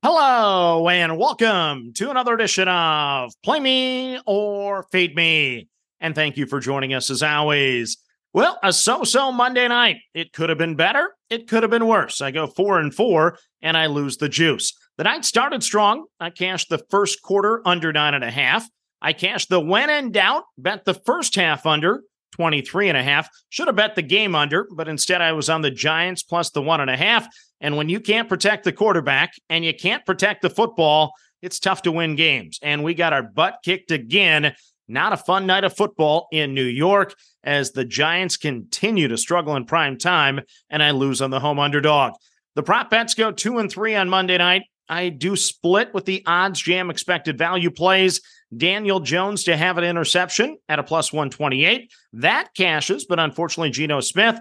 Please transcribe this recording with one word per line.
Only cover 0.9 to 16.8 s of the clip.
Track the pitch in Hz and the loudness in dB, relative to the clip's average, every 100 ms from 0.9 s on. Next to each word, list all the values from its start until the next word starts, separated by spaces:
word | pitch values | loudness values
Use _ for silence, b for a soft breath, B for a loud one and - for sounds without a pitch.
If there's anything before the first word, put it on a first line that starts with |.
and | 180 170 160 | 4 2 2
welcome | 254 277 226 196 160 139 120 | 0 2 2 2 0 -4 -8
to | 117 233 | -8 -4
another | 262 247 | -2 0
edition | 233 214 - 185 | 0 0 0 2
of | 180 165 156 147 139 123 - | 2 2 0 0 -2 -6 -10
Play | - 302 | -2 0
Me | 269 262 254 254 262 254 240 | 2 0 0 -4 -6 -8 -2
or | 202 208 202 202 196 175 | -2 -2 -4 -6 -6 -2
Fade | 185 175 147 | 0 0 0
Me. | 165 160 143 123 - _ _ _ | 2 2 0 -4 -12 _ _ _
And | 165 | -6
thank | 151 151 147 | -2 -2 -2
you | |
for | 143 139 | -4 -4
joining | 123 139 135 | -4 -4 -2
us | 131 127 | -4 -4
as | 127 | -2
always. | 151 151 151 147 135 127 113 - _ _ _ | 0 0 2 2 2 0 -4 -8 _ _ _
Well, | - 202 - | 2 2 2
a | 196 | 0
so-so | 175 - 254 - 247 277 | 2 2 0 2 0 0
Monday | 247 247 247 247 | 0 0 2 2
night. | 240 233 165 _ | 4 2 0 _
It | 160 165 | -10 -10
could | - 165 | -4 -2
have | 160 | 0
been | 165 156 | -2 2
better. | 170 233 349 - _ | 2 2 -2 -4 _
It | 233 233 | -10 -2
could | 226 | 0
have | 226 | 2
been | 233 226 | 2 4
worse. | 220 139 - | 2 0 -4
I | 139 | -6
go | 135 151 | -4 -6
four | - 202 185 | -2 2 2
and | 151 | 0
four, | - 233 170 160 - b _ | 0 2 4 4 0 b _
and | 156 160 | -2 0
I | 160 | 0
lose | 147 143 131 | 0 -4 -4
the | 151 | -4
juice. | - 165 123 - - b _ | 2 2 2 -4 -8 b _
The | |
night | 160 302 | -2 0
started | 262 226 262 269 | 0 0 0 -2
strong. | - 208 208 233 311 _ | -2 2 2 2 -4 _
I | 170 | -12
cashed | 170 180 185 - | -6 -4 -4 -4
the | 160 | -4